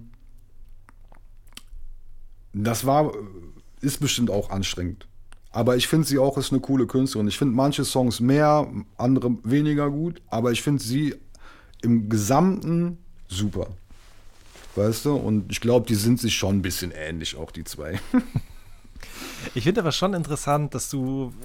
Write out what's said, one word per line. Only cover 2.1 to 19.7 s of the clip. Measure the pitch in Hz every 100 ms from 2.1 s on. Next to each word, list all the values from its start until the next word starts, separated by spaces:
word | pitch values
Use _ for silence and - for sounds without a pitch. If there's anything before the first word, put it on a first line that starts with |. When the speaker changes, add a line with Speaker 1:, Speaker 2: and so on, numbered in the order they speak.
| - - - -
Speaker 1:
das | 101 107 117 131
war, | 143 151 101 104 95 82 - - -
ist | 139 -
bestimmt | 143 - 117
auch | 98 -
anstrengend. | 98 95 - 87 87 - - - - -
Aber | - 120 123
ich | -
find | 160 147
sie | 139
auch | 135 139
ist | 127
eine | 135
coole | - 135 117
Künstlerin. | 131 131 110 104
Ich | 95
find | 147
manche | 120 139 143
Songs | 131 135 123 107
mehr, | 120 139 151 151 143 101 92 -
andere | 123 131 123 113
weniger | 107 139 151 147 147
gut. | 143 170 165 -
Aber | - 120
ich | 117
find | - 143
sie | 110 131 151 - - - - - - -
im | 117 117 104
Gesamten | 110 101 135 185 185 156 170 175 170 - - -
super. | 90 101 95 87 - - - - - - - - - - -
Weißt | 104 113 147
du? | 143
Und | 110 107 92
ich | 101
glaub, | 117 120 113
die | 107
sind | 110 123
sich | 117 -
schon | 101 98
ein |
bisschen | 92 85 90
ähnlich, | 78 78 82 76 73
auch | 80
die | -
zwei. | 80 - 76 - -
<laughs> | 254 - - - - - - - - - - - - - -
Speaker 2:
Ich |
find | 117